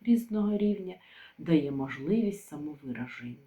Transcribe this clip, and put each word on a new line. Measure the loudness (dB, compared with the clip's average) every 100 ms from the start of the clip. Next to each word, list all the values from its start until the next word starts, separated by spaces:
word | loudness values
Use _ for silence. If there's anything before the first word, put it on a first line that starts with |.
різного | 4 4 4 0 0 2
рівня | 2 0 -4 -12 -18 -20 -20 -8
дає | 2 4 4
можливість | -2 -4 -4 0 2 2 -2 -10
самовираженню. | -10 -10 -10 -10 -8 -8 -10 -12 -12